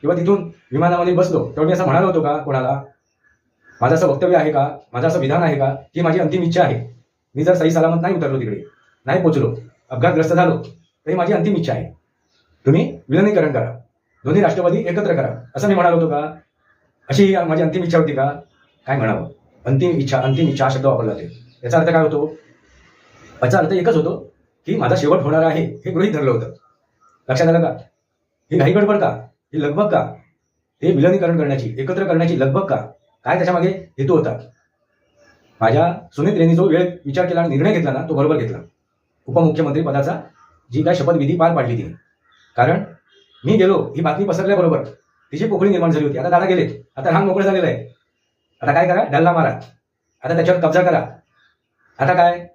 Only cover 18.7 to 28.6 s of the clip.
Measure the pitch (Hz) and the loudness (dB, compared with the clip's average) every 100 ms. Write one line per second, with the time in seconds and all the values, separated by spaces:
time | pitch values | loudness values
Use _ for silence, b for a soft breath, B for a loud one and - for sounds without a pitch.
18.7 | _ - 135 113 98 82 - _ _ - | _ -6 -2 -2 -2 -6 -14 _ _ -2
19.7 | 135 180 160 131 131 135 135 160 - 135 | 0 2 0 0 0 0 2 0 2 0
20.7 | - 139 - 107 - - - - _ - | 0 0 0 -2 -6 -12 -18 -20 _ 0
21.7 | 165 165 165 156 147 156 - _ _ _ | 2 4 2 2 0 -4 -8 _ _ _
22.7 | _ _ _ _ _ - - 123 190 165 | _ _ _ _ _ -20 -4 0 0 0
23.7 | 190 175 165 - - - _ _ _ - | 0 2 0 0 -4 -12 _ _ _ -6
24.7 | 160 - 180 147 156 135 156 160 156 - | -2 0 0 2 2 2 2 2 0 -4
25.7 | - - 165 208 151 135 117 - - _ | -8 -8 -2 -2 0 -2 -2 -6 -14 _
26.7 | _ _ _ _ _ - 131 165 165 170 | _ _ _ _ _ -6 0 2 2 0
27.7 | - - _ _ _ _ _ _ 175 | -4 -16 _ _ _ _ _ _ 0